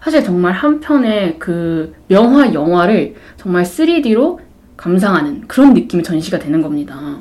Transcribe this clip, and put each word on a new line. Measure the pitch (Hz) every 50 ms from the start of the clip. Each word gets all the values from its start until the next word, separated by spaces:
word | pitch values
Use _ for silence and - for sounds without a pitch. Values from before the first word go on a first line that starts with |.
사실 | - 302 311 294 226
정말 | 196 180 175 180 180 190
한 | - 294 294 302 302
편의 | - - 294 269 240 220 214 208 196 170 160 -
그 | - 185 170 170 170 165 165 160 156 160 - - - -
명화 | 190 202 233 240 269 285 269 220 160
영화를 | 147 147 165 180 175 175 202 220 180 143 - - - - - - -
정말 | - 190 180 180 180
쓰리디로 | 180 - - 320 320 339 320 285 226 220 233 285 349 349 - - - _ _ _ _ - -
감상하는 | - 170 180 185 208 202 185 160 147 147 143 - - -
그런 | - 254 277 277 233
느낌의 | - - - - 175 165
전시가 | - 165 156 160 - 180 160
되는 | - 147 151 160
겁니다. | 156 147 151 147 143 - 135 139 147 147 147 180